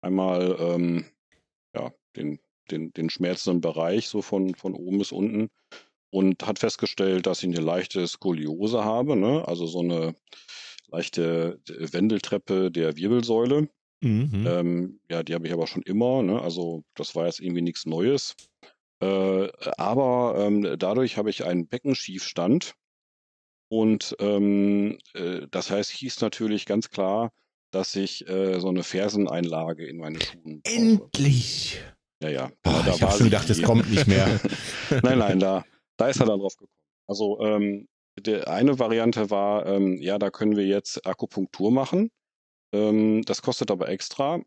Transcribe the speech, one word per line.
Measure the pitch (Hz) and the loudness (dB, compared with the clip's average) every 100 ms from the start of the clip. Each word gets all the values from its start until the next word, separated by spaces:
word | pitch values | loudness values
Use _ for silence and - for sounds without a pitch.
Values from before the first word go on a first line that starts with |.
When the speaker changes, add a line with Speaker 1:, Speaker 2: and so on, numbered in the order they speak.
Speaker 1:
Einmal, | 90 95 95 90 90 92 | 0 0 2 0 0 0
ähm, | 85 87 87 85 - _ _ _ _ _ _ | -2 0 0 -2 -4 _ _ _ _ _ _
ja, | - 127 _ _ - | -10 -10 _ _ -10
den, | - 73 _ _ _ | -8 -8 _ _ _
den, | 80 80 | -8 -8
den | - 82 | -6 -6
schmerzenden | - 90 90 - 90 | -2 -2 -2 0 0
Bereich | 82 80 82 104 - | 0 -2 0 0 -2
so | 107 | -6
von, | - 98 95 | -4 -2 -2
von | 90 95 | -4 -8
oben | 92 90 98 | -8 -2 -2
bis | 101 | -2
unten | - 104 107 110 _ _ - _ _ _ | -2 -2 -2 -4 _ _ -20 _ _ _
und | 95 95 90 - | 2 2 2 -4
hat | 101 | -2
festgestellt, | 113 - 107 - 95 92 90 | -2 -2 -6 0 0 2 0
dass | 87 | -2
ich | 92 85 | -2 -2
eine | |
leichte | 80 90 90 95 87 | 0 -2 -4 -4 -4
Skoliose | - 95 82 76 80 104 117 | -4 -4 -2 -4 -4 -2 0
habe, | 107 117 139 123 | 0 0 0 2
ne, | 101 147 - | 2 0 -2
also | 85 85 | -6 -4
so | 87 | -4
eine | 87 85 82 80 _ - - - - - _ | -2 -2 -4 -6 _ -20 -20 -20 -20 -20 _
leichte | 82 85 - 82 82 85 - - | -8 -6 -2 -2 0 -2 -6 -16
Wendeltreppe | - 80 87 104 104 - 101 - 95 92 | -12 -6 0 2 2 -2 -6 -2 0 0
der | 85 80 76 | 0 -2 -2
Wirbelsäule. | 92 120 117 113 120 143 151 _ _ _ | 0 0 2 0 2 2 0 _ _ _
Speaker 2:
Mhm. | 127 107 143 101 101 | 0 2 0 -2 0
Speaker 1:
Ähm, | 87 87 87 92 - _ | 0 0 0 -4 -8 _
ja, | 85 | -6
die | 80 | -4
habe | 85 82 | -6 -4
ich | |
aber | 85 80 | -4 -4
schon | - | -6
immer, | 87 101 123 131 | -4 0 2 2
ne, | 98 110 | 2 0
also | 85 85 85 82 - | -2 -4 -6 -6 -12
das | - - | -12 -8
war | 85 85 | -2 -2
jetzt | - | -4
irgendwie | 90 87 | -6 -2
nichts | 87 82 - | -2 -4 -6
Neues. | 80 101 139 - - - _ - _ _ _ | -2 0 0 -4 -14 -20 _ -20 _ _ _
Äh, | 95 98 95 95 98 - - - | -2 0 0 0 -2 -4 -8 -4
aber, | 95 123 135 123 123 82 | 0 2 2 2 2 2
ähm, | 104 104 98 85 | 2 2 2 0
dadurch | 90 113 127 107 | 0 2 0 0
habe | 104 | -2
ich | 98 | -2
einen | 85 90 82 | -2 -2 -2
Beckenschiefstand | 123 143 131 - 92 - - 87 147 - - _ _ _ _ _ _ _ _ _ | -6 -2 -2 -4 -10 -8 -2 2 2 0 -16 _ _ _ _ _ _ _ _ _
und, | 110 110 107 - - | 2 2 2 -2 -4
ähm, | 101 101 101 101 101 101 101 - _ | 0 2 2 4 4 2 0 -4 _
äh, | - 90 90 71 | -8 -6 -6 -6
das | 92 - | -6 -2
heißt, | 98 101 | -2 -4
hieß | - 131 - | -8 -10 -4
natürlich | 110 - 110 104 - | -4 -2 -2 -2 0
ganz | 104 - | -2 -2
klar, | - 95 104 113 _ _ _ _ | -4 -2 0 -2 _ _ _ _
dass | 95 95 101 | -6 -4 -4
ich, | 98 - - | -4 -6 -6
äh, | 92 95 92 | -2 0 0
so | 92 | 0
eine | 92 | -2
Ferseneinlage | 87 92 101 104 101 85 85 80 82 80 82 | -2 -2 -2 0 0 0 -2 -4 -6 -8 -10
in | 85 | -12
meine | 78 80 | -10 -6
Schuhen | 80 87 160 156 | -6 -8 -18 -12
brauche. | - 233 226 214 - | -6 2 6 6 4
Speaker 3:
Endlich! | - 139 127 - - - - - - _ _ | 2 4 4 2 -4 -6 -10 -14 -20 _ _
Speaker 1:
Ja, | 78 | -6
ja. | 69 65 - | -4 -6 -2
Speaker 3:
Ah, | 85 80 | 2 2
Speaker 1:
Ja, | |
da | 82 | 4
Speaker 3:
ich | 87 | 4
hab | 95 | 4
Speaker 1:
war | 101 | 6
Speaker 3:
schon | |
Speaker 1:
sie | 117 | 6
Speaker 3:
gedacht, | 101 - | 6 2
es | 98 | 2
Speaker 1:
die. | |
Speaker 3:
kommt | 90 117 104 | 6 6 6
nicht | 104 139 | 4 6
mehr. | 95 95 107 - - - | 6 6 2 0 -6 -8
Speaker 1:
<laughs> | - - 139 | -10 -2 2
Nein, | 123 127 | 4 4
nein, | 104 95 | 4 4
da, | 95 95 - _ _ _ | 4 2 -2 _ _ _
da | 120 | 0
ist | 135 | 4
er | 120 | 4
dann | 101 | 4
drauf | 98 - | 0 -6
gekommen. | 98 _ _ _ - | -20 _ _ _ -10
Also, | 101 104 107 | -2 0 2
ähm, | 107 104 104 101 - _ _ - | 2 2 0 -2 -10 _ _ -8
der | 101 104 - | -2 -2 0
eine | 90 135 131 | 2 4 4
Variante | 117 113 117 113 101 | 2 2 2 0 0
war, | 101 101 104 - | 0 2 0 0
ähm, | 98 98 90 | 2 2 0
ja, | 90 98 | -2 -2
da | 101 | -2
können | - 107 104 | 0 0 2
wir | |
jetzt | 98 101 - - - | 2 2 -2 -8 -6
Akupunktur | 92 110 - 95 - 101 | -6 -6 -6 -6 -2 2
machen. | 127 131 180 226 _ _ _ _ _ _ | 2 2 0 0 _ _ _ _ _ _
Ähm, | 101 107 107 107 110 110 | 0 2 4 4 2 0
das | 123 | -2
kostet | - 123 117 | -2 -2 0
aber | 95 - | 0 -2
extra. | 95 - - 139 170 | -4 -8 -4 -2 -2